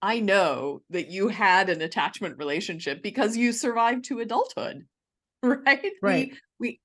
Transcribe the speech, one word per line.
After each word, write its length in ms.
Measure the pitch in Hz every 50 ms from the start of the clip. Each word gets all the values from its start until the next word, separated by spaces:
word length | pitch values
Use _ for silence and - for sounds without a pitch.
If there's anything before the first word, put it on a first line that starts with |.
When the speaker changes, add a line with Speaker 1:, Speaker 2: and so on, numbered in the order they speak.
Speaker 1:
I 200 | 190 208 226 233
know 600 | 214 196 196 196 180 156 131 - 135 143 135 - _ -
that 200 | 170 175 147 151
you 180 | 180 190 202
had 420 | 226 196 185 214 190 180 190 196 185
an 120 | 170 156 160
attachment 560 | 165 - - 147 156 - - 202 165 127 131
relationship 640 | 147 143 147 160 160 - 170 160 - 143 143 170 -
because 340 | 208 - - 208 214 226
you 140 | 226 240 240
survived 540 | 233 - - 240 226 233 233 233 254 254 247
to 160 | - 277 226
adulthood, 680 | 233 233 233 - 523 - - - - - - 139 - _ _ _ _ _ _
<laughs> 300 | _ _ _ _ - -
right? 480 | 247 277 277 - 277 269 277 - 392 403 -
Speaker 2:
Right. 300 | 190 196 185 - - -
Speaker 1:
We, 80 | - - _ _ _ -
we 200 | 233 - - _